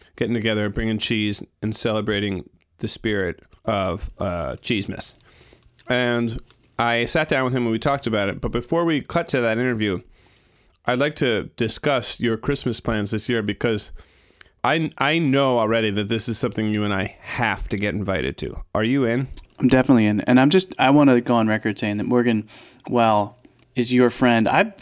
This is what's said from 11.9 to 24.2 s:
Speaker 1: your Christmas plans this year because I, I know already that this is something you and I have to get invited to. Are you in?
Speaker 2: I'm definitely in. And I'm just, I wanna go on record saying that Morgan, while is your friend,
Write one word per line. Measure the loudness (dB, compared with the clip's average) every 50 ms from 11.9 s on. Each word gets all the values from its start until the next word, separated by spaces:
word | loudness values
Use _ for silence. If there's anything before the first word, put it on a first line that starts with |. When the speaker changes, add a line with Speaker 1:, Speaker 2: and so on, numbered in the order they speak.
| 0 0 -2 -4 -6 -2
Speaker 1:
your | -2 -2 -2
Christmas | -2 -2 -4 -4 -2 -2 -4 -4 -4
plans | -4 -4 -2 -2 -2 -2
this | -4 -6 -2 -2
year | -2 -2
because | -2 -2 -4 -2 -2 -2 -2 -2 -4 -10 -16 -18 -20 _ _ _ _ _ _ _ -20 _ _ _ -2
I, | 0 0 0 0 -4 -2 -2
I | 0 2 2 2
know | 2 2 4 4 4 4 2 2
already | 2 2 2 2 2 0
that | 0 0 -2 0
this | -2 -4 -2 -4
is | -4 -2
something | -2 -4 -2 -2 -2
you | 0 0 0 0
and | 0
I | 0 -2 -2 -4 -8 -14
have | -14 -10 -4 -2 0 0 0 -2 -4 -4
to | -4
get | -2 -2 -2 -2
invited | -2 -2 -2 -2 -2 -2 -4 -4 -6
to. | -8 -10 -8 -10 -14 _ -4
Are | -2 0
you | 0 0 0 0
in? | 0 0 -2 -4 -6 -10 -16 -18 _ _ 0
Speaker 2:
I'm | 2 4
definitely | 4 4 6 6 6 6 6
in. | 4 2 0
And | 2 4 4 6
I'm | 6 6
just, | 4 4 2 0 -2 2
I | 4 6
wanna | 6 6 6 6 6 4
go | 4 2 2
on | 2 2 2
record | 0 0 -2 -4 -4 -2
saying | -4 -4 -2 -2
that | -2
Morgan, | 0 2 2 2 2 0 0 -2 -6 -16 -20 -20 -20 _ _ -8
while | -2 2 4 4 4 4 2 0 -2 -6 _ _ -20 _ _ _ _ -4
is | -4 -2 2
your | 4 4 4 4
friend, | 4 2